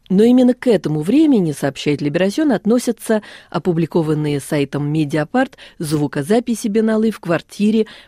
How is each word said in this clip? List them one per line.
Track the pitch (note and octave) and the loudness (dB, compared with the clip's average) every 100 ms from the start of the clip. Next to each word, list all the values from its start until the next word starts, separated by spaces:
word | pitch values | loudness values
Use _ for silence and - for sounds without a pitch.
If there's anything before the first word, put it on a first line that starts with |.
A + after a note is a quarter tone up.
| - | -2
Но | F#3 | 2
именно | A3+ B3+ B3 | 6 6 4
к | B3 B3+ | 2 2
этому | G#3 D#3 D3+ | 0 0 -4
времени, | D#3 C4 D#4+ B3 E3+ | 0 2 4 4 0
сообщает | C#3+ C#3 C#3 - D3 | -2 -4 -4 -4 -2
Либерасьон, | D3 D3+ F#3+ G3+ D#4 | -2 0 -2 0 0
относятся | G#3 - A#3+ B3 A3 - A3 - - - | 0 0 0 0 -4 -2 -4 -4 -18 -10
опубликованные | E3+ F#3 E3 E3 F#3 D#3 D3+ D3+ C#3+ | -6 -2 -2 0 0 0 -2 -2 -4
сайтом | - D3+ C#3 C#3+ D3 | -2 -2 -2 -4 -2
«Медиапарт» | D#3 D3+ D#3 D3 B3 C4 - - - | -2 -2 -2 -2 -2 -4 -6 -20 -12
звукозаписи | D#3 D3+ D3 D3 C#3+ A3 A#3+ A3+ A#3 | -4 -2 -2 -4 -2 0 0 -4 -2
Бен | G#3 A3 | 0 0
Алы | A3 A3 | 0 0
в | G#3 | -2
квартире | E3+ E3 - - G#3 A3 G#3+ - | -4 -4 -4 -2 0 0 -2 -6